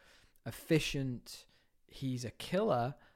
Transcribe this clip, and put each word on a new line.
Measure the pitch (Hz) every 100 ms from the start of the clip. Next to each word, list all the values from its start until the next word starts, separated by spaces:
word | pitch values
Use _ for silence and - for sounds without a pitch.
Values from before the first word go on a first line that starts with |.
| - - - _ 127
efficient. | - - 160 - 143 135 120 - - - _ _ _ _
He's | - 135 123 123
a |
killer." | - - 180 214 127 123 139 -